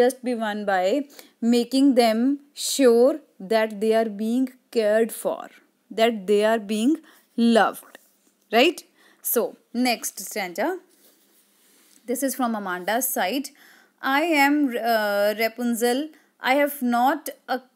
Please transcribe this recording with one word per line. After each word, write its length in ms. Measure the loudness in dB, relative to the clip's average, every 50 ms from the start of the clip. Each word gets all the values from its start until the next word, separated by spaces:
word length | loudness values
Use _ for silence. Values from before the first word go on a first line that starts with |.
just 220 | 2 2 2 -2 -4
be 120 | -6 -4
won 300 | -4 -4 -6 -6 -6 -4
by 420 | -2 -2 0 0 0 0 -2 -2 -6 -12 -20 -20 -20 _ _
making 540 | 0 0 2 2 0 0 0 2 4 4 4
them 460 | 4 4 2 2 0 0 0 -2 -4 -6 _ _
sure 680 | -10 -8 -4 0 4 4 6 6 6 6 4 4 0 -6 _ _ -18 -6 -2 0
that 280 | 0 0 -2 -4 -2
they 120 | -2 0 2 2
are 80 | 0 -2 -4 -6 -4
being 240 | -2 -2 -2 -2 -2 -6 _ _ _
cared 400 | -4 -2 0 2 2 2 2 0
for, 380 | -4 -6 -6 -6 -6 -6 -8 -14 -20 -20 _ _ _ _ _ _
that 380 | -2 0 0 0 0 -2 -2 0
they 160 | 2 2 2
are 140 | 2 0 0
being 360 | -2 -4 -4 0 0 0 0 0 -4 -10 -20 _ _ _ _
loved, 600 | 0 2 4 4 4 4 2 0 -4 -12 -20 -20 -20 _ _ _ _ _ _ _ _ _ _ 2
right? 320 | 4 4 4 2 -2 -8 _ _ _ _ _ _ _
So, 200 | -8 -4 -2 -2 -2 -4 -6 _ _ _ -6
next 460 | -2 -2 -2 -2 -2 -6 -10 -10 -12
stanza. 480 | -12 -10 -8 -8 -8 -6 -6 -4 -4 -4 -4 -6 -10 _ _ _ _ _ _ _ _ _ _ _ _ _ _ _ _ _ _ _ _ _ _ _ _
This 160 | -8 -6 -4 -4 -4
is 80 | -2 -2
from 180 | -4 -4 -4 -4
Amanda's 480 | -6 -6 -8 -6 -4 -4 -2 -2 -2 -4
side. 420 | -4 -2 -2 -2 -2 -4 -6 -8 -12 _ -20 -20 -20 _ _ _ _ _
"I 200 | -4 -2 0 0 0 2 2 4 4
am, 100 | 4 4 2 2 0 -2 -2 0 0
uh, 420 | 0 2 2 0 0 2 2 0 0 0
Rapunzel. 580 | -2 -2 -2 -4 -4 -4 -2 0 0 0 0 0 -4 -6 -10 _ _ _ _ _
I 140 | -2 0 2 2
have 160 | 2 0 -2 -4
not 480 | -2 -2 0 2 2 2 0 -2 -4 -10 -12 -12 _ -8 -8
a 40 | -8 -8 _ _